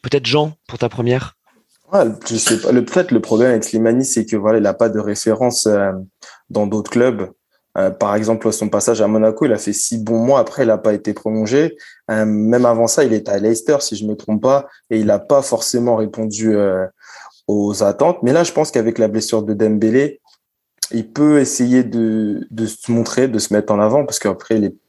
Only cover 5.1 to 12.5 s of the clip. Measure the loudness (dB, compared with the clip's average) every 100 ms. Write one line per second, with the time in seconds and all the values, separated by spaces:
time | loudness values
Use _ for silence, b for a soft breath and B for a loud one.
5.1 | -4 -2 0 0 0 0 2 0 -4 -12
6.1 | _ B B _ -4 -2 -4 -2 0 0
7.1 | 0 -8 _ _ _ _ -2 -2 0 0
8.1 | 0 0 0 -2 -2 -2 -2 0 0 2
9.1 | 4 2 2 0 0 -2 -4 -4 -6 -2
10.1 | 0 2 2 0 0 0 2 0 -2 -4
11.1 | -6 -4 -2 0 2 0 B B B -6
12.1 | -2 0 0 2